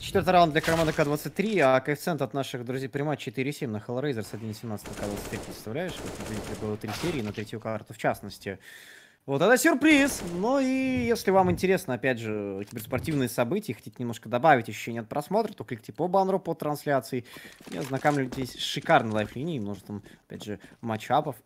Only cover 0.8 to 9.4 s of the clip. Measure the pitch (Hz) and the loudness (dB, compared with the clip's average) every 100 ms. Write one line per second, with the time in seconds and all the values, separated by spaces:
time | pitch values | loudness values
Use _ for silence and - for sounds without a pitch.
0.8 | 160 156 143 147 151 - 208 196 135 131 | 4 2 2 0 -2 -2 0 4 6 6
1.8 | 151 143 185 147 131 139 131 127 120 131 | 2 -2 -2 -2 -2 -2 -4 -6 -6 -6
2.8 | 131 135 151 135 131 135 131 147 131 107 | -4 -4 -2 -4 -4 -4 -4 -4 -6 -6
3.8 | - 123 147 113 101 107 110 107 117 104 | -4 -4 -2 -4 -6 -8 -8 -8 -8 -8
4.8 | - - 104 101 - 107 - 95 107 131 | -10 -8 -6 -6 -6 -8 -8 -12 -8 -6
5.8 | 185 - - - 104 104 - 101 107 104 | -6 -8 -10 -10 -8 -8 -8 -6 -6 -4
6.8 | 110 107 165 151 104 107 101 110 113 107 | -6 -4 -4 -2 -4 -6 -8 -8 -6 -6
7.8 | - 113 143 110 101 - 101 92 - - | -8 -2 -2 -2 -6 -10 -8 -10 -12 -20
8.8 | - - - _ - 139 | -20 -20 -20 _ -4 2